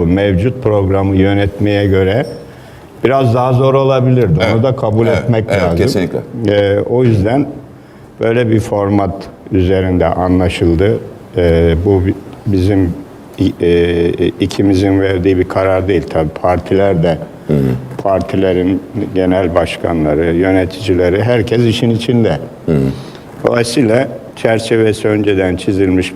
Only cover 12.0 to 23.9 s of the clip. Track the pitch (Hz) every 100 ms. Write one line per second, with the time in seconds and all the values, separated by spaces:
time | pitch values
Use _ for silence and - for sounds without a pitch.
12 | 90 - - - - 95 92 98 90 -
13 | - - - - 92 - 87 87 85 85
14 | 85 90 87 - 98 - 98 95 98 98
15 | 95 95 92 92 92 - 95 92 92 90
16 | - 80 78 - 90 90 - 95 98 90
17 | 82 78 - - - 73 67 64 - -
18 | 98 95 85 98 95 90 90 95 - -
19 | 101 92 92 92 92 85 82 - 90 82
20 | 76 73 85 82 95 95 90 - - 90
21 | 90 95 110 123 98 110 117 - 117 110
22 | - 120 110 85 - - - 76 67 -
23 | - - - - - 120 117 - 117